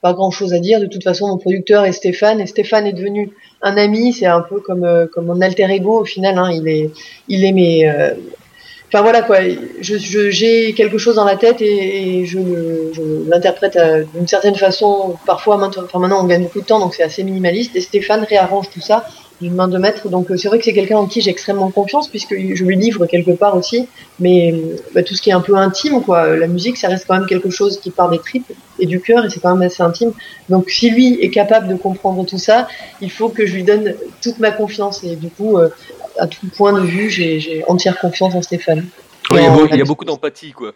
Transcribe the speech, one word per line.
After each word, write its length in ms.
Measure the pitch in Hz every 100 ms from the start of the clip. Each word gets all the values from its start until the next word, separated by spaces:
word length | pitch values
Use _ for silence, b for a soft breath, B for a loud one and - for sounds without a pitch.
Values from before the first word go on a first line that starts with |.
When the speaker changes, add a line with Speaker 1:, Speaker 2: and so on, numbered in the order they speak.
Speaker 1:
pas 140 | 180
grand-chose 380 | 180 190 185 196
à 60 | 175
dire. 220 | 175 220
De 60 | 202
toute 180 | 185
façon, 240 | 185 175 202
mon 100 | 185
producteur 460 | - 190 185 208
est 80 | 202
Stéphane, 480 | 175 196 180 208 220
et 60 | 185
Stéphane 400 | - 202 220 208
est 40 |
devenu 380 | 185 196 208 202 b b b
un 140 | 196 202
ami. 360 | 208 214 240
C'est 140 | 240 185
un 140 | 170
peu 180 | 170 202
comme, 240 | - 180
euh, 240 | 180 170 165
comme 200 | 170 170
mon 140 | 175
alter 300 | 190 180 190
ego 300 | 196 190 226
au 40 |
final, 340 | 208 - 196 185
hein. 120 | 185
Il 160 | 165 160
est, 240 | 156 156 156 B B -
il 160 | 190
est 80 | 190
mes, 360 | 190 175 165 156
euh, 240 | 147 147 - - - _ B B B -
enfin 140 | 214
voilà 200 | 208 233
quoi, 160 | 226 196 185 180 - -
je, 180 | 185 208
je, 320 | 208 202 202
j'ai 420 | 202 226 226 226
quelque 260 | 220 214 208
chose 160 | 214
dans 100 | 220
la 120 | 202 190
tête 260 | 226 240
et, 560 | 214 208 190 196 190 180
et 80 | 180
je 140 | 185
le, 500 | 185 175 165 165 160
je 380 | 160 156 156 160
l'interprète, 460 | 175 180 175 196 180
euh, 260 | 165 160 156
d'une 140 | 160 175
certaine 300 | 202 202 196
façon. 580 | 196 190 208 202 190 170
Parfois, 320 | - 185 - 208
maintenant, 280 | 190 190
enfin, 160 | 180 180
maintenant, 200 | 180 196
on 60 | 180
gagne 160 | 175
beaucoup 200 | 175 208
de 40 | 196
temps, 140 | 220
donc 160 | 180 -
c'est 80 |
assez 180 | 165 156
minimaliste. 540 | 190 190 180 185 240 185
Et 40 |
Stéphane 440 | 180 202 196 214
réarrange 460 | 214 208 180 196 190
tout 100 | -
ça 260 | - 214 220 B B _
d'une 140 | 175
main 120 | 180 185
de 100 | 185
maître. 320 | 190 214 208
Donc, 220 | 180 180
euh, 60 | 180
c'est 100 | 202
vrai 120 | 226
que 60 |
c'est 80 | 226
quelqu'un 260 | 202 190 214
en 80 | 196
qui 140 | 233
j'ai 100 | 208
extrêmement 400 | 180 - 196 190
confiance, 360 | 190 202 285 294
puisque 280 | 214 - 190
je 280 | 190 180
lui 120 | 180 190
livre 300 | 220 202 170
quelque 260 | 175 175
part 240 | 175 208 190
aussi, 320 | 180 233 247 B B _
mais, 320 | 180 180 170
euh, 240 | 165 160 165 -
bah, 80 | 180
tout 120 | 175
ce 80 | 190
qui 80 | -
est 20 |
un 80 | 277
peu 160 | - 196
intime, 440 | 190 190 302 269
quoi. 260 | 220 175 160
Euh, 100 | 160
la 100 | 165
musique, 300 | 175 202 247
ça 100 | 190
reste 200 | 185 -
quand 60 |
même 120 | 185 190
quelque 240 | 185 185
chose 300 | 180 202 196
qui 100 | 185
part 180 | 180 175
des 120 | 170
tripes 320 | - 254 254 - - -
et 80 | 185
du 140 | 180
cœur, 240 | 185 233
et 60 | 214
c'est 100 | 175
quand 120 | 180
même 140 | 185 180
assez 160 | 180
intime. 300 | 170 170 233 220 B B -
Donc, 220 | 185 185
si 200 | - 233
lui 280 | 226 254 247
est 100 | 185
capable 360 | 214 202 220 185
de 80 |
comprendre 500 | 185 190 185 196 185
tout 140 | 180 190
ça, 300 | 175 220 - B B -
il 100 | 190
faut 200 | - 226
que 140 | 226
je 120 | 208 185
lui 80 |
donne 320 | 185 208 208 170 - -
toute 160 | 240 226
ma 140 | 214
confiance. 500 | 208 208 - 202 196
Et 140 | 180 165
du 120 | 165
coup, 300 | - 214 196
euh, 120 | 165 160 B - - -
à 80 | 170
tout 180 | - 185 -
point 160 | 202
de 140 | 202 180
vue, 240 | 175 214
j'ai, 300 | 190 165 160
j'ai 240 | 156 160 -
entière 320 | 180 190 180
confiance 380 | 180 175 190 180
en 60 |
Stéphane. 440 | 175 175 - 160 175 - - _ -
Speaker 2:
Oui, 60 | 135
il 0 |
y 0 |
a 20 |
Speaker 1:
Et 60 | -
en 80 | 160
Speaker 2:
beau-, 100 | 156
il 40 |
y 40 |
a 40 | 151
Speaker 1:
fait 40 |
Speaker 2:
beaucoup 200 | 139 156
d'empathie, 480 | - 147 147 - 156
quoi. 200 | 131 113